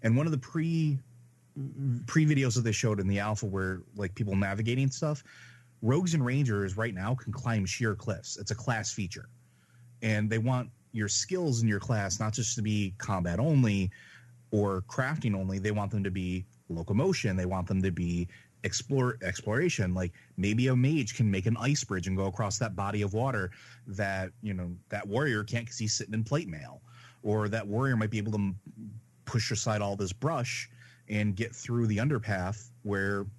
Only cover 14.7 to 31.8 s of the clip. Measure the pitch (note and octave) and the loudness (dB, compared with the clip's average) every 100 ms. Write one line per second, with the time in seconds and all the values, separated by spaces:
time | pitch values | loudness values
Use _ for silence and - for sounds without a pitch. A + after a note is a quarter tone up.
14.7 | F#2+ F#2+ - C3 D#3 B2 G2 F#2+ F#2+ G2 | 0 -4 -2 -2 0 0 0 0 0 0
15.7 | G#2 G2+ G#2+ G2 F#2+ F2+ F2+ F#2 - _ | 0 0 0 -2 0 -2 -2 -6 -16 _
16.7 | E2 E2+ G2+ F3+ F#3+ G#2+ F#2 F2+ F#2 F2 | -6 0 2 2 2 0 0 0 -2 0
17.7 | F#2+ F#2+ E2+ F2 F2 F2 - - _ F#2+ | 2 2 0 0 0 -2 -8 -20 _ -6
18.7 | - - C#3 B2 A#2+ F#2 F#2 - A2+ F3 | -6 -2 2 2 0 -6 -6 -2 2 2
19.7 | - F#2 F2+ F2+ - - - G2 A2 B2+ | 2 0 0 -2 -6 -16 -2 0 2 4
20.7 | B2+ C3 D#3 A2+ - A2+ F#2+ F#2+ A#2 B2 | 4 4 2 0 2 2 4 2 0 2
21.7 | D3 - F#2+ F2 F#2+ F#2+ F2 G#2+ - A2+ | 0 0 -2 0 0 0 0 -2 0 -4
22.7 | F#2 G2+ G#2 G2+ G#2+ C3 A2+ F#2 - - | -2 -2 0 0 0 0 -2 -4 -8 -20
23.7 | - - G2 G2 F#2+ F#2+ - G#2+ F#2 F2+ | -20 -12 -4 -2 -2 -4 -6 -6 -4 -4
24.7 | F2 - G2+ G2 G#2+ D3+ A2 G#2+ A#2+ A#2 | -8 -8 -8 -2 0 2 0 0 -4 -4
25.7 | - A2 - A2 A2 A2+ C#3+ C3 D#2 B1+ | -4 -2 -2 -2 -4 0 -2 -2 -10 -12
26.7 | B1 - - - - G#2+ G#2+ G#2+ A2 G#2 | -18 -20 -20 -20 -8 0 0 2 -2 -2
27.7 | G#2+ C3+ A#2+ G#2+ A2 G#2 G#2 G2 F#2+ - | 0 2 2 2 0 0 0 0 -2 -12
28.7 | - A2+ A2 - _ - A#2 A2 G#2+ - | -16 -14 -16 -20 _ -2 -2 0 -2 0
29.7 | G#2+ G2+ G2+ G2 F#2+ C#3+ D#3+ B2 - - | 0 -2 -2 -4 -2 -2 -2 -2 -6 -10
30.7 | - - - - G#2+ G#2 F#2 A2+ - - | -16 -20 -20 -4 0 0 0 -4 -6 -2
31.7 | A#2+ | 2